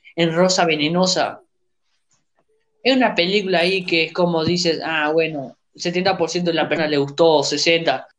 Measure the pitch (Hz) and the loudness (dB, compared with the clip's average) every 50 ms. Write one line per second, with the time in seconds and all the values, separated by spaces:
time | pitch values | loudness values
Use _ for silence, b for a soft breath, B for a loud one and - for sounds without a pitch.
0 | b b b 165 170 165 160 170 180 185 185 190 175 165 156 151 147 156 170 175 | b b b -2 0 2 2 2 2 4 4 2 2 2 2 0 0 0 0 0
1 | 185 180 - 160 127 101 - - _ _ _ _ _ _ _ _ _ _ _ _ | 0 0 0 0 -2 -4 -6 -10 _ _ _ _ _ _ _ _ _ _ _ _
2 | _ _ _ _ _ _ _ _ _ _ _ _ _ _ _ _ - 247 269 254 | _ _ _ _ _ _ _ _ _ _ _ _ _ _ _ _ 0 0 2 2
3 | 247 202 - 170 170 180 196 208 185 190 180 165 175 180 190 190 180 180 190 165 | 2 2 0 0 0 0 0 0 0 0 0 0 2 0 0 -2 -2 -2 0 0
4 | 160 160 - 185 180 175 170 160 160 165 175 175 175 165 156 - - 156 160 156 | 0 -2 -2 -2 0 0 0 0 0 0 -2 0 0 -2 -2 -2 -4 -4 -4 -2
5 | 151 151 156 165 160 160 160 143 131 - - _ _ _ - - - 180 175 180 | -2 0 0 0 0 -2 -4 -8 -10 -12 -16 _ _ _ -14 -8 -6 -4 -2 0
6 | 185 196 185 180 165 160 - 180 175 175 160 156 147 139 151 165 156 151 147 143 | 0 0 0 0 -2 -2 -2 -2 -2 -2 0 0 0 -2 -2 -2 -2 0 0 -2
7 | 139 139 143 165 165 165 156 143 139 - 147 147 - 170 165 165 - 139 131 - | -2 -2 0 2 4 4 4 4 2 0 -2 0 2 2 2 2 0 -2 -2 -4
8 | - - _ | -6 -12 _